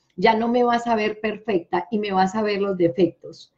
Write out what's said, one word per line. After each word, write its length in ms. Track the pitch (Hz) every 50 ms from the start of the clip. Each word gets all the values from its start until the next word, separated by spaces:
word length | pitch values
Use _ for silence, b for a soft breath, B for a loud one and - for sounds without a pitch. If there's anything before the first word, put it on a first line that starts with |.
| _ _ _
ya 200 | 180 180 226 220
no 120 | 220 233
me 160 | 233 240 247 240
vas 240 | 240 240 233 233
a 80 | 240 226
ver 240 | 214 214 214 214 -
perfecta 680 | - 214 202 - - 233 196 170 - - 190 - - -
y 100 | 226 208
me 120 | 214 202
vas 240 | 190 185 190 190 214
a 60 | 220
ver 200 | 214 208 202 196
los 160 | 202 196 190
defectos. 760 | 180 170 170 170 202 175 165 - _ - - - - - _ _